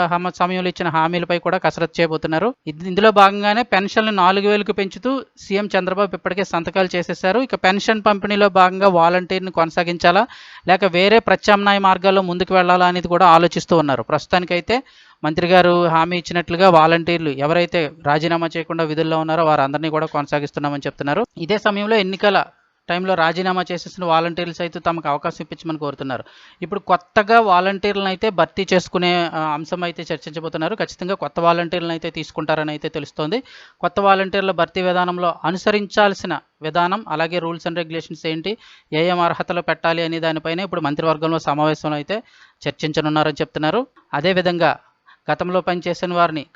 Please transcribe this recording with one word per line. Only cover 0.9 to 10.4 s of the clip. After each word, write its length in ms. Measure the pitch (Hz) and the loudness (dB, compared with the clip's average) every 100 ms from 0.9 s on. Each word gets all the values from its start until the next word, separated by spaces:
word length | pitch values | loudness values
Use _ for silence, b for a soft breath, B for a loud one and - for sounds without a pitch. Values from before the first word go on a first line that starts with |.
| 160 160 175 170 175 | 0 0 -2 -2 -2
కూడా 200 | 175 180 | -2 -2
కసరత్తు 420 | 160 160 165 - | -2 -2 -4 0
చేయబోతున్నారు. 540 | 165 156 160 160 214 - - | -2 -2 -2 -2 -2 -4 -10
ఇది, 220 | 151 185 | -10 -6
ఇందులో 220 | 185 220 | 2 4
భాగంగానే 520 | 202 196 202 208 214 | 6 6 4 0 0
పెన్షన్లు 480 | 240 190 196 - 220 | 0 0 0 0 0
నాలుగు 380 | 202 180 196 202 | 2 4 4 2
వేలకు 240 | 208 208 | 2 0
పెంచుతూ 520 | 202 196 185 247 269 - _ | -4 -4 -4 -4 -4 -6 _
సీఎం 300 | - 196 208 196 | -6 -4 0 0
చంద్రబాబు 360 | 180 185 202 | 0 0 -2
ఇప్పటికే 300 | 185 185 185 | -4 -6 -4
సంతకాలు 440 | 185 170 165 190 185 180 | -4 -4 -4 -2 0 -2
చేసేశారు. 440 | 165 175 185 208 | -4 -4 0 0
ఇక 140 | 262 | -2
పెన్షన్ 480 | 226 185 196 - 220 214 | 0 0 0 0 0 0
పంపిణీలో 420 | 202 202 202 202 | 0 0 2 2
భాగంగా 400 | 185 180 190 202 | 4 4 4 2
వాలంటీర్‌ని 640 | 175 165 180 180 190 185 | 4 4 2 0 -4 -4
కొనసాగించాలా 760 | 170 165 180 170 175 175 185 240 B | -2 -2 -2 -4 2 4 4 2 B